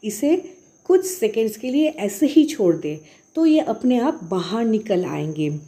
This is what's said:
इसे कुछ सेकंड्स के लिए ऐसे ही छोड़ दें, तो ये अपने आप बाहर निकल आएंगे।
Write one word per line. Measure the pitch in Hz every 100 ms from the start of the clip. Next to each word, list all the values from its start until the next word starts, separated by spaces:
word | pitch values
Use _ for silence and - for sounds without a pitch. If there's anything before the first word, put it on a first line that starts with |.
इसे | 214 196 285 359 - - _ _ _
कुछ | 381 381
सेकंड्स | - 220 214 226 220
के | 254
लिए | 269 302
ऐसे | 302 208 - 294
ही | 320 294
छोड़ | - 185 156
दें, | 151 156 - _ _ -
तो | 320
ये | 311
अपने | - 220 254 247
आप | 254 320 165
बाहर | 185 170 220 233
निकल | 220 214 185 180
आएंगे। | 151 151 156 151 147